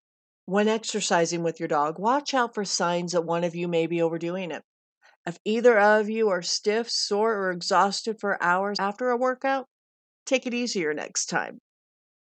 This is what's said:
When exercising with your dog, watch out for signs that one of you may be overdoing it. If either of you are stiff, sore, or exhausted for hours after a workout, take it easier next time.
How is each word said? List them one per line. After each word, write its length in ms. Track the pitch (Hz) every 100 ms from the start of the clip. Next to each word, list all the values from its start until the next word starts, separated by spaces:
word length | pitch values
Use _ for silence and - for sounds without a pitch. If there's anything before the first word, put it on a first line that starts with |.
| _ _ _ _
When 240 | - 196 214
exercising 760 | 220 220 214 - 180 165 170
with 160 | 165 160
your 100 | 165
dog, 300 | 156 147 165
watch 360 | 208 277 285
out 200 | 269 233
for 80 | 226
signs 500 | 196 - 175 175 175
that 100 | 175
one 200 | 165 170
of 120 | 175
you 140 | 170 175
may 180 | 170 165
be 160 | 170
overdoing 480 | 165 165 170 185 180
it. 120 | 143 - _ _ _ _ _ -
If 120 | 170 202
either 320 | 226 240 220
of 320 | 208 214 208
you 180 | 220 214
are 140 | 180
stiff, 480 | 170 - 208 214 233
sore, 420 | - - 202 226
or 200 | 208 190
exhausted 680 | 180 - 185 196 190 233 214
for 160 | 202 190
hours 340 | 170 180 196 196
after 300 | 196 208 254
a 80 | 240
workout, 480 | 254 254 269 269 254 _ _ _ _ _ -
take 200 | 262 254
it 60 |
easier 400 | 240 240 208 151
next 320 | 151 - -
time. 320 | - 156 80 - _ _ _ _ _ _ _